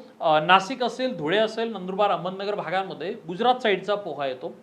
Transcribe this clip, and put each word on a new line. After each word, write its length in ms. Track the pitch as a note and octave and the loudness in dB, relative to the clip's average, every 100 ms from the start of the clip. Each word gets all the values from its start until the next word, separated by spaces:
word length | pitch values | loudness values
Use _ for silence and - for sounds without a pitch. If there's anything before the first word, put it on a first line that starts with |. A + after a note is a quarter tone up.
| - - | -14 -4
अ, 200 | E3+ D3+ | 2 4
नाशिक 420 | D#3+ F#3 F#3 C4 | 8 6 6 -2
असेल, 340 | A#3+ - B3+ F3 | -4 -2 -4 -2
धुळे 220 | D3+ G3 | 0 2
असेल, 340 | A3 A3 A3+ | 2 0 -6
नंदुरबार, 380 | G#3 F3+ F#3+ G3+ | -6 -6 0 2
अहमदनगर 440 | F3 E3+ F#3+ G3+ | 2 -2 -6 -6
भागामध्ये 600 | G3+ D#3 F#3 F#3+ C#3 E3 A#3 E3 | -6 -2 -4 -4 -6 -8 -8 -10
गुजरात 260 | F3+ A#3 | 0 2
साईडचा 400 | B3 A#3+ F#3+ - | 4 4 0 0
पोहा 320 | G3+ G3 C#3+ C#3 | -2 -2 -6 -4
येतो 300 | B2+ E3+ - | -4 -10 -12